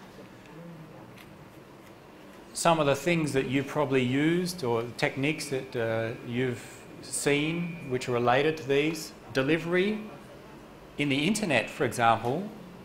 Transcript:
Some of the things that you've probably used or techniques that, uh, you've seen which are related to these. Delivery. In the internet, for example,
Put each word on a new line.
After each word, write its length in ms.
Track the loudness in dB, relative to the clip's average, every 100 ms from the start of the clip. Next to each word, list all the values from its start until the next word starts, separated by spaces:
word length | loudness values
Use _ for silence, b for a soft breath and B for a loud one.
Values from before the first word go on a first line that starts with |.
| -20 -18 -18 -18 -18 -18 -16 -16 -18 -18 -18 -18 -20 -20 -20 -20 -20 -20 -20 -20 -20 -20 -20 -20 -14
Some 260 | 2 4 6
of 80 | 4
the 80 | 4
things 380 | 2 2 2
that 140 | 0 2
you've 200 | 0 0
probably 340 | -2 2 2
used 600 | 4 2 4 2 0 -2
or 200 | 0 0 0 -2
techniques 480 | -2 0 -2 -2 -4
that, 260 | -6 -4 -2
uh, 400 | 0 0 -2 -6 -4
you've 360 | -2 0 -2 -10 -16 -18 -16
seen 840 | -8 0 2 4 2 -2 -4 -6 -4
which 200 | -2 0
are 40 |
related 440 | 2 6 6 4 0
to 100 | 2
these. 440 | 2 2 -2 -8 -14 -4
Delivery. 680 | 0 2 2 2 2 2 0 -6 -14 -16 -18 -18 -18 -18 -20 -14 -4
In 120 | 0
the 180 | 2 2
internet, 420 | 2 4 2 2
for 140 | 0
example, 680 | 0 4 4 4 2 -2 -4 -10 -16 -16